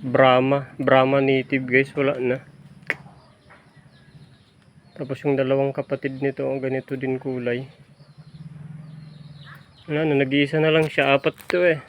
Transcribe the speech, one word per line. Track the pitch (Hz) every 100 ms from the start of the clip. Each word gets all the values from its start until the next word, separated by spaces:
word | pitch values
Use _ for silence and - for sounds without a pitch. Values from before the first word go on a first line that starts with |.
Brahma, | 131 127 135 127 131 139 135 -
Brahma | 127 131 131 139
native, | 139 135 127 135
guys, | 127 127 135
wala | 151 139 135
na. | 127 131 - - - - - - - - - _ _ - _ - _ _ - - - - _ _ _ - _ -
Tapos | 135 135
yung | 147 135
dalawang | 131 135 139
kapatid | 135 139 135 139 131 139
nito, | 139
ang | 135 135
ganito | 131 131 - 135
din | 131 131
kulay. | 135 127 120 123 135 - - _ - - - - - - - - - - - - - - - - - - -
Wala | 151 160
na, | 143 139
nag-iisa | 139 139 156
na | 156
lang | 156 156
siya. | - 139
Apat | 139 156 - -
to, | 180
eh. | 180 151